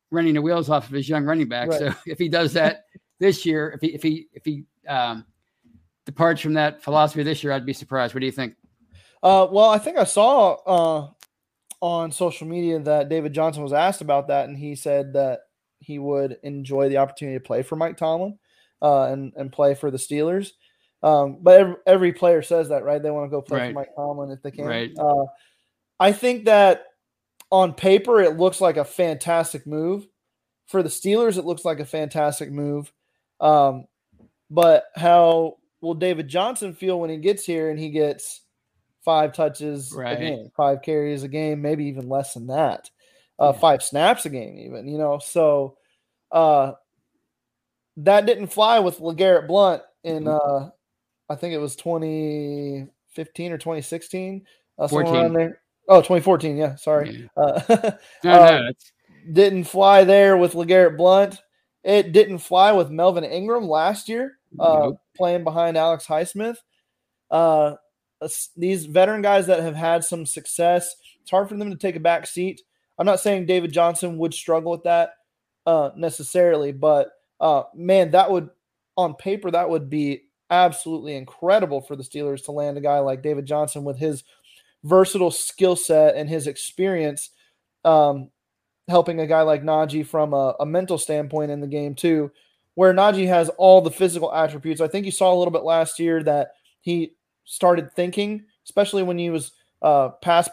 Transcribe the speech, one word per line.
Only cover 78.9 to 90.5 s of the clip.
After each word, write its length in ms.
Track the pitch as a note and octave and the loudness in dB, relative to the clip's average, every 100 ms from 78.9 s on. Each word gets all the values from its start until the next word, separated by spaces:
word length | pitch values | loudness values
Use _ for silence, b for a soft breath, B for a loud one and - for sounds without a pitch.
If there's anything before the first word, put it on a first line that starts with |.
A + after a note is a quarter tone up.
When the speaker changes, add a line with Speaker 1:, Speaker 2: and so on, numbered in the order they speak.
| - | -4
Speaker 2:
on 180 | F3 | -4
paper, 360 | D3 G3 G3+ F#3+ | -4 -8 -6 -4
that 180 | E3+ E3+ | -2 -2
would 180 | E3 C#3 | -2 -4
be 320 | D3+ C#3+ C#3 _ _ - | -6 -4 -6 _ _ -2
absolutely 680 | F3 F3+ D#3+ - D#3+ D3 C#3+ | 2 2 2 -10 -10 -10 -14
incredible 640 | C3 - E3+ G#3 F3+ C#3 | -14 -8 0 2 2 -6
for 160 | C3+ C#3+ | -8 -16
the 60 | |
Steelers 420 | C3 D3 D3 C#3 | -14 -8 -8 -8
to 80 | - | -10
land 240 | D3 D3 C#3+ | -6 -6 -4
a 20 | |
guy 180 | C#3+ C#3+ | -2 0
like 220 | C#3 C3 | 0 -4
David 240 | D3 C#3+ C#3 | -4 -6 -4
Johnson 360 | D3+ D3+ D3+ | -4 -4 -6
with 140 | C#3+ C3 | -10 -6
his 240 | D#3 C#3 - b b b b b | -6 -6 -12 b b b b b
versatile 460 | D3 F#3 F#3+ G3 F3+ | 2 4 4 2 -2
skill 440 | - - - F#3+ | -2 -8 0 0
set 400 | F3+ - D#3 D3+ | 0 0 4 4
and 140 | C3+ D3+ | 2 -4
his 180 | D#3+ C#3+ | -6 -6
experience, 840 | C#3 - - F#3+ F3+ D3+ C#3+ - _ _ _ _ _ | -10 -12 -6 -4 -2 -4 -6 -12 _ _ _ _ _
um, 460 | E3 D#3 D3 C#3 C3 _ _ _ _ _ - | 2 4 4 0 -8 _ _ _ _ _ 0
helping 320 | F3 F3 E3 | 0 2 -2
a 80 | D#3 | 0
guy 140 | D#3+ | 0
like 220 | D#3 D3 | 2 0
Najee 420 | D3+ D#3 D3+ D3+ D3 | 0 -2 -2 -4 -6
from 280 | D#3+ D3+ | -4 -2
a, 200 | C#3 C3+ | 0 -2